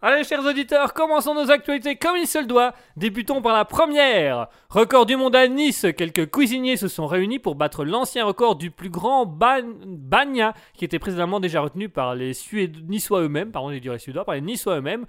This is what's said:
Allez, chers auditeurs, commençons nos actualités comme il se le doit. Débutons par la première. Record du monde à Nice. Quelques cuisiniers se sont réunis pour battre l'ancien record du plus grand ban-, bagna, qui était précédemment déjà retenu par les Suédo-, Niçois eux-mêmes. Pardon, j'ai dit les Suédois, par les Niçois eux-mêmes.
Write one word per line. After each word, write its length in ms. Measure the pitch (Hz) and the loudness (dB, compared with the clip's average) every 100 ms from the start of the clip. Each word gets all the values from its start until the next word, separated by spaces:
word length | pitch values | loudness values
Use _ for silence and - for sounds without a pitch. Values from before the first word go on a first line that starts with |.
Allez, 220 | 202 277 | 4 2
chers 220 | 302 294 277 | 2 -2 -2
auditeurs, 480 | 277 277 294 285 | -2 0 2 2
commençons 400 | - 320 302 277 | 0 0 0 0
nos 180 | 302 277 | -2 2
actualités 460 | 285 - 285 262 277 | 2 2 -4 -2 -2
comme 180 | 320 359 | 0 0
il 100 | 339 | 0
se 140 | 311 | -2
le 60 | 262 | 2
doit. 280 | 247 247 240 _ - | 4 2 -2 _ -6
Débutons 460 | 202 208 220 277 | -4 -4 -4 -2
par 120 | 233 | 2
la 120 | 220 214 | 2 2
première. 800 | - 320 294 277 220 147 123 117 _ _ | 2 2 4 4 4 2 0 -4 _ _
Record 360 | 190 226 262 214 | 2 6 6 6
du 120 | 262 | 4
monde 180 | 262 247 | 4 6
à 100 | 254 | 4
Nice. 360 | 262 302 - 190 156 | 4 0 2 0 0
Quelques 340 | 170 160 160 | -2 0 -2
cuisiniers 460 | - 269 254 254 254 | 2 2 2 -2 -2
se 100 | 190 | -4
sont 180 | - 156 | -6 -2
réunis 320 | 180 196 262 | 0 -2 -2
pour 180 | - 143 | -4 -2
battre 280 | 151 - | -2 -2
l'ancien 400 | 147 214 254 240 | -4 -2 -2 -2
record 320 | 214 196 240 175 | -2 2 2 2
du 160 | 170 | -4
plus 180 | - 185 | -10 -10
grand 360 | 175 196 269 233 | -4 0 0 0
ban-, 340 | 151 226 262 233 220 190 | 0 2 2 -2 -12 -14
bagna, 680 | 175 135 190 285 262 220 214 - | -16 0 0 2 0 -2 -2 -18
qui 120 | _ 180 | _ -6
était 140 | 165 | -4
précédemment 420 | - 180 175 202 | -4 -4 -2 -2
déjà 180 | 185 160 | -2 -2
retenu 300 | 147 170 208 | -4 -6 -8
par 260 | 160 127 127 | -4 -4 -4
les 180 | 127 | -6
Suédo-, 460 | 131 - 214 185 156 160 | -8 -8 -4 -4 -6 -8
Niçois 360 | 208 - 202 | -6 -2 0
eux-mêmes. 280 | 160 147 208 | 0 -2 -6
Pardon, 200 | 208 135 | -8 -8
j'ai 100 | 143 | -8
dit 80 | 127 | -8
les 100 | 120 | -10
Suédois, 240 | - 135 | -8 -10
par 120 | 208 151 | -6 -6
les 60 | |
Niçois 360 | 147 233 - 170 | -6 -6 -2 -2
eux-mêmes. 280 | 135 214 | -2 -6